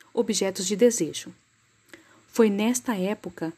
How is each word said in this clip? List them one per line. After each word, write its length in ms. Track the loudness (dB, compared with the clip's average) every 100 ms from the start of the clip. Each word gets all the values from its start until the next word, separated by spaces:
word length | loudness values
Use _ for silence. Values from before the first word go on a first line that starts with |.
| -8
objetos 520 | -4 -2 0 -2 -2 -4
de 100 | 4
desejo. 560 | 4 4 -4 -6 -14 -20 _ _ _ _ _ -20 _ -20 _
Foi 220 | 2 2
nesta 460 | 4 0 -2 -4 -4
época 580 | -4 -4 -10 -10 -10